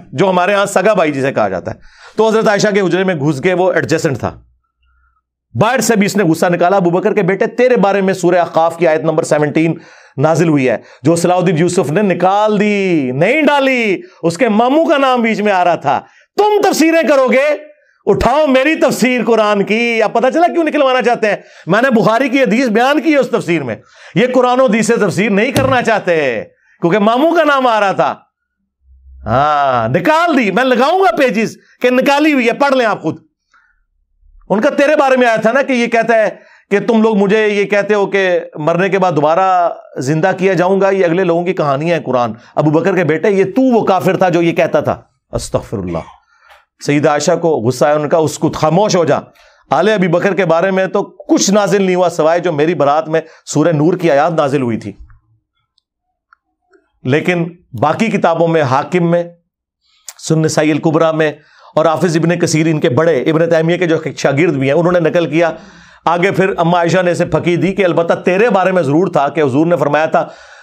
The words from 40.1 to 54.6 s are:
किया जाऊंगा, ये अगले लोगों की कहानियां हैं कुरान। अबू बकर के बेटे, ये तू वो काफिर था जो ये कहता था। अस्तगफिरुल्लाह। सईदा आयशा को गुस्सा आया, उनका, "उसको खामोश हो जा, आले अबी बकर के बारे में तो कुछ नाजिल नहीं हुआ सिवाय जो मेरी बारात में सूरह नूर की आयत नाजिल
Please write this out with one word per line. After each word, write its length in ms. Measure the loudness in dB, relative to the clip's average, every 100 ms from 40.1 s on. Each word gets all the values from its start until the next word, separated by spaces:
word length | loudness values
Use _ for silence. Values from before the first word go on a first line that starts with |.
| 0 0
किया 220 | 0 0
जाऊंगा, 360 | 2 0 2 2
ये 120 | 2
अगले 220 | 0 0
लोगों 200 | 0 0
की 80 | -2
कहानियां 400 | -2 -2 -2 -2
हैं 100 | -4
कुरान। 340 | -2 -2 -2 -6 -8 -2
अबू 140 | 0
बकर 260 | 2 0 0
के 80 |
बेटे, 260 | 0 0 0
ये 140 | 0
तू 280 | 0 0 2
वो 100 | 2
काफिर 340 | 2 0 0 0
था 80 | 2
जो 120 | 2
ये 100 | 0
कहता 300 | 0 0 0
था। 380 | -2 -6 -10 _ _
अस्तगफिरुल्लाह। 680 | -10 -6 -8 -6 -8 -6 -8 -10 -18 _ _ _ -20 _ _ -2
सईदा 260 | 0 0
आयशा 240 | 0 0 0
को 240 | 0 -2
गुस्सा 260 | -2 0 0
आया, 80 |
उनका, 240 | 0 0 0
"उसको 320 | 0 -2 -4
खामोश 460 | -2 0 0 2 0
हो 80 |
जा, 180 | 0 -2 -6 _ _ _ -4
आले 200 | 0 0
अबी 160 | 0 0
बकर 260 | 0 0
के 100 | -2
बारे 260 | 0 0 0
में 180 | 0 -2
तो 140 | -2
कुछ 480 | -6 -8 -2 0 2
नाजिल 360 | 0 2 0 0
नहीं 100 | 0
हुआ 120 | 0
सिवाय 320 | 0 0 0
जो 120 | -2
मेरी 220 | -2 -2
बारात 340 | 0 0 0 -2
में 140 | -4 -6 -14 -6
सूरह 260 | -2 0
नूर 240 | 2 0 0
की 120 | 2
आयत 240 | 2 0
नाजिल 300 | 0 -2 -2